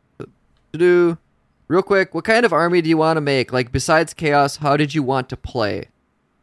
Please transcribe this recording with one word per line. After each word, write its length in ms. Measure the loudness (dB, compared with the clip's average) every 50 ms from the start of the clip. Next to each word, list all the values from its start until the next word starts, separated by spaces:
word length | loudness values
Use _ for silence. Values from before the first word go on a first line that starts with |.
| _ _ _ -18
to 100 | -18 -18 _ _ _ _ _ _ _ _ -4 0
do 400 | 2 4 4 4 2 2 0 -4 _ _ _ _ _ _ _ _ _ -4
real 140 | -2 -2
quick, 320 | 0 2 0 0 0 -2 -6
what 100 | -6 -2
kind 220 | 0 2 2 2
of 60 | 2
army 280 | 2 2 2 2 2 2
do 80 | 2 2
you 80 | 2
wanna 240 | 2 2 0 0 0
make? 320 | 0 0 0 0 -2 -2
Like, 200 | -2 -4 -2 -2
besides 420 | -4 -4 0 2 2 2 2 0 -4
Chaos, 420 | -6 -2 0 2 2 2 0 -2 -4
how 180 | -2 -2 0
did 180 | 0 0 -2 -2
you 80 | -4
want 260 | -2 -2 -2 -4 -4 -6
to 60 | -10
play? 520 | -14 -12 -8 -4 -4 -2 -2 -4 -6 -10 -14 _ _ _ _ _ _ _ _ _ _